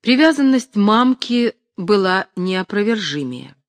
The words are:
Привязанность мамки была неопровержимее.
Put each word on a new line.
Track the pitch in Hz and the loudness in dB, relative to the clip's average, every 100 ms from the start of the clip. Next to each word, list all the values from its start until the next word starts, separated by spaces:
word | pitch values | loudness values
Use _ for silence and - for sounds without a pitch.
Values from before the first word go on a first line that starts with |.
Привязанность | - 254 311 285 277 262 - 208 | 0 2 4 4 2 2 0 0
мамки | 202 220 254 254 - 240 240 - _ - | 2 4 2 0 -2 -2 -2 -4 _ -12
была | 175 208 190 185 - - | -2 0 2 -2 -4 -6
неопровержимее. | 180 185 185 202 208 226 175 147 135 123 131 _ | -4 -4 -4 -4 -2 -2 -4 -8 -8 -10 -16 _